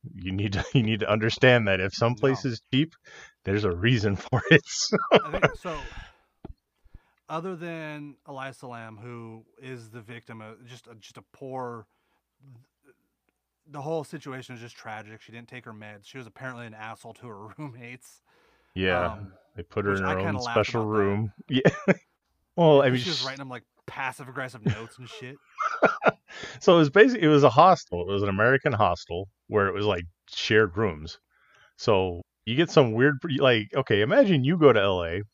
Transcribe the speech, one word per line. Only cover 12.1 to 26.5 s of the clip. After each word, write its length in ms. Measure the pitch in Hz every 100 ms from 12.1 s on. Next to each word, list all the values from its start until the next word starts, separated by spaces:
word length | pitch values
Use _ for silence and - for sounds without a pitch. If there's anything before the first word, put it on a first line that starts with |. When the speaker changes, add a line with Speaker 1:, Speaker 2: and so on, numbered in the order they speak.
| _ _ _ 135 120 127 _ 131 _ _ _ _ _ _ _ 156
Speaker 2:
the 140 | 147
whole 220 | 139 165
situation 500 | 143 156 143 131 123
was 80 | 120
just 140 | 117 -
tragic. 440 | - 107 107 110
She 120 | -
didn't 160 | 117 120
take 160 | 127
her 80 | 117
meds. 340 | 110 107 104 92
She 120 | 135
was 80 | 113
apparently 400 | - 131 120 117
an 80 |
asshole 400 | 107 110 110 117
to 120 | 107 123
her 200 | 101 107
<laughs> 100 | 98
roommates. 640 | 147 120 120 127 - _ _ _ _ _ _
Speaker 1:
Yeah, 380 | 92 92 87 87
Speaker 2:
Um, 200 | 101 101 _ _ -
Speaker 1:
they 60 |
put 220 | - - 101
her 60 |
Speaker 2:
which 80 | 98
Speaker 1:
in 60 | 95
Speaker 2:
I 40 |
Speaker 1:
her 60 | 95
Speaker 2:
kinda 220 | 98 101
Speaker 1:
own 60 |
Speaker 2:
laughed 100 | -
Speaker 1:
special 280 | 117 104 117
Speaker 2:
about 100 | 107
that. 60 | 107
Speaker 1:
room. 340 | 101 101 110 -
<laughs> 80 | -
Yeah. 460 | 127 - - 571 - _ _ _ _ _ -
Well, 260 | 165 143
I 80 | 139
mean, 100 | 127
Speaker 2:
She 100 | 123
was 80 | 160
Speaker 1:
sh- 60 |
Speaker 2:
writing 140 | 131 135
them, 100 | 139
like, 140 | 120 _ _ -
passive-aggressive 760 | - 131 - 131 131 131 117
notes 340 | 107 104 113 -
and 100 | 120
shit. 280 | - 127 143 _ - - -
Speaker 1:
<laughs> 340 | - - - - _ - -